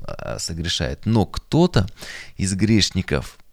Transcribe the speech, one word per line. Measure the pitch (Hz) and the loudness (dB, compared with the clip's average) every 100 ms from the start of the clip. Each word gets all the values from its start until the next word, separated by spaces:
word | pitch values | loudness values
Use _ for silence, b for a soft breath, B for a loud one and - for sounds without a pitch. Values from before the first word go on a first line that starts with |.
а, | - - - 53 | -10 -10 -8 -8
согрешает. | - 82 82 - - - 98 | -8 -6 -4 -2 -4 -4 2
Но | 113 | 2
кто-то | - - - 151 175 - - B B B B - | 2 -2 0 2 4 4 0 B B B B -4
из | 95 | -2
грешников, | 95 104 110 - 98 - 71 - - - | 0 4 4 4 0 -2 -2 -4 -14 -4